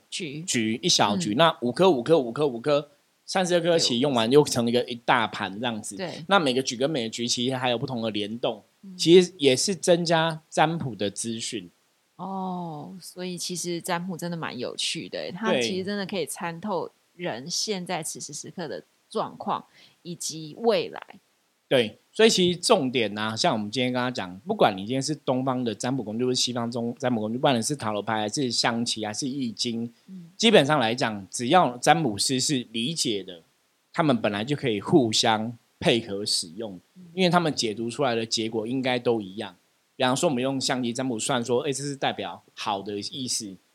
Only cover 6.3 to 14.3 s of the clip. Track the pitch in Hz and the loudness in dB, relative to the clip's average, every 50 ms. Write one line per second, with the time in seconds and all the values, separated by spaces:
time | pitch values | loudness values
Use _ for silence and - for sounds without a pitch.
6.3 | 196 190 156 131 120 131 131 - 127 110 135 156 160 127 113 113 - 120 120 120 | 4 4 4 4 2 0 0 -2 -2 -2 0 0 0 -2 -4 -4 -4 -4 -2 -2
7.3 | - 123 120 127 131 127 131 127 120 113 143 135 131 113 113 110 104 104 101 104 | -2 0 -2 -2 -2 -2 0 0 0 0 -2 -4 -4 -4 -4 -2 -2 -4 -4 -6
8.3 | 113 120 156 127 107 - - _ _ _ - 196 92 92 - 160 175 185 175 180 | -6 -4 -2 -4 -4 -4 -10 _ _ _ -20 -14 -8 0 6 8 10 10 8 6
9.3 | - - 139 131 127 - - 208 185 151 - 185 170 175 175 160 165 160 160 165 | 2 2 4 4 4 4 2 -2 -2 0 2 2 2 4 2 2 2 2 2 0
10.3 | 160 156 - _ - 175 156 156 170 160 - 127 104 95 104 101 98 - 113 117 | -2 -6 -10 _ 0 2 2 2 2 -2 -6 -6 -6 -4 -4 -4 -4 -6 -6 -6
11.3 | 113 113 110 - 123 101 90 85 _ _ _ _ _ _ _ _ _ - 180 190 | -6 -6 -8 -8 -8 -10 -10 -12 _ _ _ _ _ _ _ _ _ -14 -10 -8
12.3 | 190 190 185 185 180 180 175 170 151 147 - 185 190 180 - - - 180 180 185 | -6 -6 -6 -6 -6 -6 -8 -8 -10 -12 -12 -14 -16 -16 -18 -16 -12 -10 -8 -8
13.3 | 175 170 - - 180 165 - 175 170 165 - - 170 175 175 190 170 147 175 175 | -8 -6 -6 -6 -6 -6 -4 -4 -4 -4 -4 -4 -4 -4 -4 -6 -6 -6 -6 -6